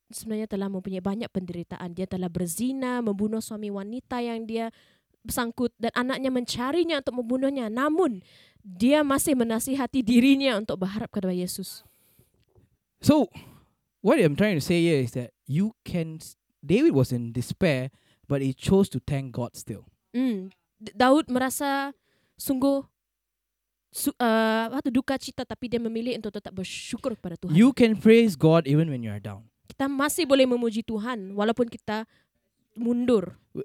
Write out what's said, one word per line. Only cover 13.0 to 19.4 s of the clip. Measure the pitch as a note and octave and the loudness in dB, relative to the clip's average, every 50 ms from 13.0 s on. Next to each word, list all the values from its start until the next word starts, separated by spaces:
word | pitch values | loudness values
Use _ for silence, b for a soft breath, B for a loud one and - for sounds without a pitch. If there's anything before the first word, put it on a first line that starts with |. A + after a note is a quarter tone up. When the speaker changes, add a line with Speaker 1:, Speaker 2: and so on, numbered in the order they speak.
| - | 4
Speaker 2:
So, | - D4 D#4 B3 - b b b b b b b b b b _ _ _ _ - | 6 6 6 4 2 b b b b b b b b b b _ _ _ _ 0
what | F#3+ C#4+ D#4+ G3+ | 2 4 4 4
I'm | D#3 C#3+ C#3 | 4 4 2
trying | G3 G#3+ G3 | 2 2 2
to | D3+ C3+ | 0 0
say | - F3+ E3+ E3 | 0 2 2 2
here | E3+ E3 C#3 B2+ | 4 2 2 0
is | A#2 - C3 | -2 -4 -6
that | B2 - _ _ _ - | -8 -8 _ _ _ -4
you | C#3 D#3+ G3 A3 - _ - | -2 -2 -2 -2 -4 _ -10
can | - - F3+ E3 D#3+ D#3+ D#3+ - | -8 -6 -6 -6 -6 -10 -14 -16
s-, | - - _ _ _ _ _ - | -20 -20 _ _ _ _ _ -2
David | C#3 E3+ A#3 D4 E4+ C4+ | 2 2 4 4 4 4
was | C3+ B2+ - | 4 2 2
in | B2+ A#2+ A#2+ A#2 A2+ | 0 -4 -6 -6 -6
despair, | B2 B2 - - - - F3 C#3+ B2+ B2+ C3+ - _ _ _ _ _ _ - | -6 -6 -6 -4 0 0 2 2 0 -2 -6 -10 _ _ _ _ _ _ -4
but | C#3+ C#3 | -4 -2
he | C3+ C3+ C3 | -2 -2 -4
chose | - - - G3 F#3+ G3+ - - | -4 0 2 4 4 4 2 0
to | B2+ - | -4 -4
thank | - D3 C3+ C3+ C3 A2 | -4 -4 -4 -4 -6 -6
God | B2 | -6